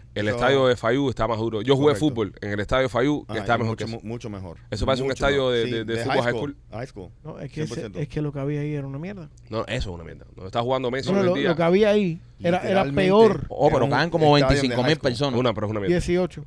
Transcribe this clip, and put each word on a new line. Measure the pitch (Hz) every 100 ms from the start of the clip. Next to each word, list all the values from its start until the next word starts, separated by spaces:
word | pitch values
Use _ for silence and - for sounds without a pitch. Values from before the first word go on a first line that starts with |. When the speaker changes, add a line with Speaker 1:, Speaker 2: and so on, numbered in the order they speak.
| -
Speaker 1:
El | - 104
Speaker 2:
Eso | 110
Speaker 1:
estadio | 127 139 127
de | 120
Fayú | 113 131 139
está | 110 113
más | 110
duro. | 113 107
Yo | 117 135
jugué | 143
Speaker 2:
Correcto. | 143 151
Speaker 1:
fútbol | 117 101 -
en | 104
el | 104
estadio | 101 131
de | 131
Fayú, | 120 135 147 -
que |
Speaker 2:
Ah, | 110
Speaker 1:
está | 101
Speaker 2:
es | 117
Speaker 1:
mejor | 113
Speaker 2:
mucho, | 113 113
Speaker 1:
que |
Speaker 2:
mu-, | 113
Speaker 1:
ese. | 104
Speaker 2:
mucho | 120 117
mejor. | 101 95 80 -
Speaker 1:
Eso | 104 117
parece | 131
un | 135
Speaker 2:
Mucho | 127 139
Speaker 1:
estadio | 143
Speaker 2:
mejor. | 131
Speaker 1:
de, | 123 117
Speaker 2:
Sí, |
Speaker 1:
de, | 117 110
de |
Speaker 2:
de | 113
Speaker 1:
fútbol | 120 147
Speaker 2:
high |
Speaker 1:
high | 120
Speaker 2:
school. | 120 147
Speaker 1:
school. | 139 - 107
Speaker 2:
High | 131
school. | - 87 -
Speaker 3:
No, | 151 -
es | 139
que | 151
ese, | 151
Speaker 2:
Cien |
por | 120
ciento. | 110 92
Speaker 3:
es | 147
que | 151
lo | 151
que | 139
había | 135 147
ahí | 147
era | 147 135
una | 139
mierda. | 175 202 151 - -
Speaker 1:
No, | 107
eso | - 120 107
es | 85
una |
mierda. | 82 73 - -
No | 95
está | 120
jugando | 120 131 127
Messi | 131 127
Speaker 3:
No, | 190
no, |
Speaker 1:
hoy | 185
en |
Speaker 3:
lo, | 139
Speaker 1:
día. | 139
Speaker 3:
lo | 160
que |
había | 170 185 214
ahí | 208 190 165 - -
era, | 175 180
era | 214 196
Speaker 2:
Literalmente, | 143 143
Speaker 3:
peor. | 185 202 226 175 -
Speaker 4:
Oh, | - 147
pero | 139
Speaker 2:
era | 117
un |
Speaker 4:
caen | 123 165
como | 165 151 147
Speaker 2:
estadio | 135
de | 143
Speaker 4:
veinticinco | 135 120
mil | 123
Speaker 2:
high | 156
school. |
Speaker 4:
personas. | 131 117 143 117
Speaker 1:
Una, | 127
pero | 104 104
es |
una | 107
mierda. | 98
Speaker 3:
Dieciocho. | 175 156 175 180 -